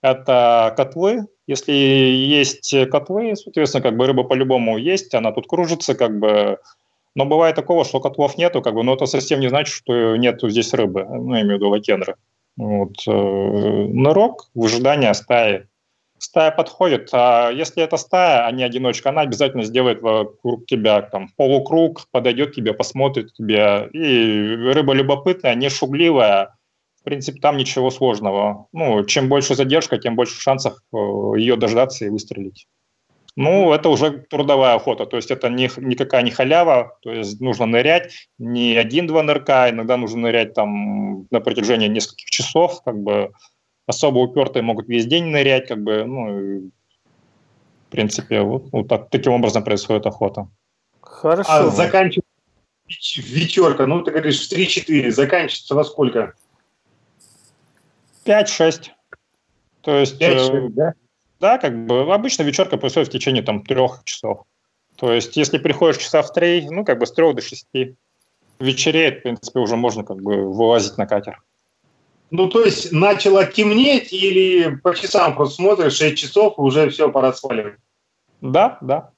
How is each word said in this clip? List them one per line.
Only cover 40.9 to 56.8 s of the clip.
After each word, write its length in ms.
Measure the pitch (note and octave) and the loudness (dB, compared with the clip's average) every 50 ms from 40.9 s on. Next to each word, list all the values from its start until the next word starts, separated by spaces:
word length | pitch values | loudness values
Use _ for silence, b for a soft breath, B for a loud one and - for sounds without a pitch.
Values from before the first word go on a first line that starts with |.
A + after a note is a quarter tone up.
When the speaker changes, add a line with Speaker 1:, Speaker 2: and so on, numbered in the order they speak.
| G2+ G#2 G2+ G2+ G2+ F#2+ F#2+ _ | -4 -6 -6 -6 -8 -10 -10 _
Speaker 1:
на 80 | - A#2 | -4 -2
протяжении 460 | - - A2 G#2 G#2+ G#2 B2 A#2 A2 G#2 | -2 -2 -4 -2 0 0 0 2 2 0
нескольких 420 | G#2+ A2 G#2+ - - _ - - | 0 -2 -4 -6 -10 _ -12 -8
часов, 500 | - - - - - E3 E3+ F3 - - _ | -6 -6 -6 -2 0 0 0 0 0 -6 _
как 120 | - A#2 G#2 | -8 -8 -6
бы 300 | G2+ G#2 G#2 G#2 G2+ G2 G2+ b b b b b _ _ _ _ _ - | -4 -2 -2 -2 -2 -4 -8 b b b b b _ _ _ _ _ -8
особо 320 | B2 - - D3+ C3+ B2 | -6 0 0 2 2 2
упертые 440 | B2+ B2 B2+ D3 C3+ - C3+ C3 A#2 | 0 0 0 -2 -2 0 -2 -4 -2
могут 240 | A2+ A2+ G#2 A2 - | -2 -4 -4 -6 -4
весь 160 | A#2+ A#2+ A2+ A#2 | -2 -2 0 0
день 180 | C#3 E3+ E3+ E3 | 0 -2 -2 0
нырять, 400 | D3+ D3 C#3 C3+ C3+ C3 C3 - | 0 0 2 2 2 2 0 -4
как 160 | B2 G#2+ G#2 | -8 -6 -4
бы, 220 | G#2 G#2+ G#2+ A2 | -2 -2 -2 -2
ну, 340 | A#2 C3 C3+ A#2+ G#2+ G2+ G2+ | -4 -8 -8 -8 -8 -8 -8
и, 200 | G2 G2 G2 G2 | -8 -8 -8 -10
в 1300 | F#2+ F#2+ _ _ _ _ _ _ _ _ _ _ _ _ _ _ _ _ _ _ _ _ _ _ _ _ | -12 -14 _ _ _ _ _ _ _ _ _ _ _ _ _ _ _ _ _ _ _ _ _ _ _ _
принципе, 500 | - - G#3+ G#3 G#3 - - - - G#2+ | -4 -4 -2 -2 -2 -6 -6 -4 -2 -2
вот, 240 | G2+ G2+ A#2+ C3+ C3+ - | 0 0 -2 -6 -8 -6
вот 160 | - B2+ - - | -6 -6 -2 0
так, 220 | A#2+ G#2+ - - | -2 -2 -2 -2
таким 240 | - A#2 - C#3 B2 | -4 -2 0 2 2
образом 300 | A#2+ A#2+ A2 G2 A#2 G#2 | 2 2 2 0 -2 -2
происходит 420 | - G#2 G2 - - A2+ G#2+ G2+ | -2 -4 -4 -2 -2 -2 -2 -2
охота. 420 | A2 G2+ - - G2 - - G2+ G2 _ _ _ _ _ _ _ _ _ _ | -4 -4 -2 -4 -4 -4 -6 -14 -14 _ _ _ _ _ _ _ _ _ _
Speaker 2:
Хорошо. 500 | _ - - - - D#3 E3 F3+ G3+ D#3+ | _ -20 -20 -6 0 0 0 0 2 2
Speaker 3:
А 180 | D#3 D3+ D3 - | 4 4 4 4
заканчив-, 540 | - - F3 E3 - F#3+ F#3+ F#3 F3+ F#3 - _ _ _ _ _ _ _ _ _ _ _ _ _ | 2 2 0 2 4 2 2 2 0 -4 -6 _ _ _ _ _ _ _ _ _ _ _ _ _
веч-, 300 | - - - - - - | -20 -12 -10 -10 -10 -8
вечерка, 720 | B2 A2+ A#2+ D3 F#3 E3+ - - F3+ D#3+ C#3 - C3+ B2+ | -10 -6 -4 -4 -2 -2 2 2 4 4 4 2 0 0
ну, 140 | D3+ F3 E3+ | 0 0 -2
ты 80 | - | -2
говоришь, 300 | D3+ D#3 D#3 D#3 C#3 B2+ - | -2 -2 0 0 -2 -2 -2
в 40 | - | -6
три-четыре, 600 | - E3 F#3+ F3+ - - - - D#3+ D3 C3 A#2+ | -2 -2 -2 0 -2 -4 -2 0 0 2 2 2
заканчивается 640 | A2 C3+ C#3 C#3 F#3 F3+ E3 C#3 - - - - C#3 | 2 0 2 2 2 0 0 -2 -6 -10 -8 -4 -2
во 80 | C#3+ D3+ | 0 0
сколько? 480 | D3 - - D3 B2+ A2+ A#2 A2 - - _ - _ _ _ _ _ _ _ | -2 0 0 0 0 0 -2 -4 -4 -8 _ -20 _ _ _ _ _ _ _